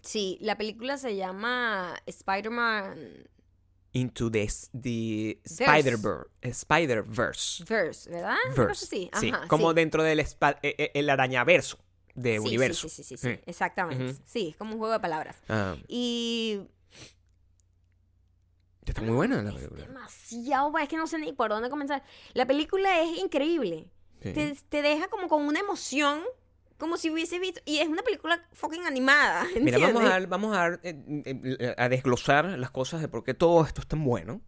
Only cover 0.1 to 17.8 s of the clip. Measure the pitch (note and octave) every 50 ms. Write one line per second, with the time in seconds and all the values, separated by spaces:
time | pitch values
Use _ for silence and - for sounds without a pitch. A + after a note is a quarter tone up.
0.1 | - A3 G3+ F#3+ F3 - - G#3+ G#3 G#3 G#3+ A3 G#3 A3+ A3+ C4 C#4+ C4+ C4+ B3
1.1 | G#3 G3 F#3+ F#3 F#3 G3 G#3+ A#3+ B3 B3 B3 A3+ G#3+ F#3+ F3+ F3 - - _ -
2.1 | F3+ - - - F#3+ G3+ G#3 A3+ A#3 A#3+ A#3+ A3+ A3 G#3 G3 F#3+ F3 E3 C#3+ F#2+
3.1 | C#2+ C2+ - - _ _ _ _ _ _ _ _ _ _ _ _ - B2+ B2+ B2
4.1 | - - A#2+ A#2 A2 G#2+ G#2 G#2+ - - - - - A#2+ A2 B2 A#2 A2+ A2+ A2+
5.1 | A2 G#2+ A2 A2 - _ _ - D#3+ - A#3+ - D3+ D#3 C#3+ C3+ A#2+ A2 G2 G#2+
6.1 | F2 B1+ C2 - _ _ - B2 A#2+ - - _ D3+ D#3+ E3+ C3+ A#2+ A2 F#2+ G#2+
7.1 | G#2+ A#2 A2 D#2+ - - - - - - E3+ - A3 A3 F3 D3 - - - -
8.1 | E3+ E3+ F3 G3+ B3 F#4+ B4 B4+ - - A2 - G4+ - - - - G3+ F3+ -
9.1 | - G3+ A3 G#3+ - F3 - - D#3 D3+ E3 E3 D#3+ E3 E3 D#3 - D#3 D#3+ D#3+
10.1 | D#3 D3+ C#3+ - - - D#3 C#3+ C#3+ - - C#3+ - - D3+ - - C#3+ D3 D3
11.1 | C#3 C3+ C3 B2+ C3 B2+ A#2+ - - C#3+ B2+ - - _ _ _ _ _ _ _
12.1 | _ C3 B2 A#2+ A2 G#2+ A2 A#2 B2 A#2 C3 A2+ - - - D#3 - - C#3+ -
13.1 | C3 A#2+ - B2+ A2 - _ - E3+ - F#3+ E3+ - - F#3 E3 D3 B2+ B2+ B2+
14.1 | C#3 C3+ - - - - F#3+ D#3 D#3 _ - A3 G#3+ A3+ A3 A3+ A3+ G#3+ G#3+ F3
15.1 | D#3 D#3 C#3+ - - - _ - G#2+ A2 G2 F#2+ E2 - - - - A#3+ B3 A#3+
16.1 | A#3 A#3 A#3 A#3 A#3 A3+ A3+ A3 G#3 G3 F#3+ - _ _ _ _ - - - -
17.1 | _ _ _ _ _ _ _ _ _ _ _ _ _ _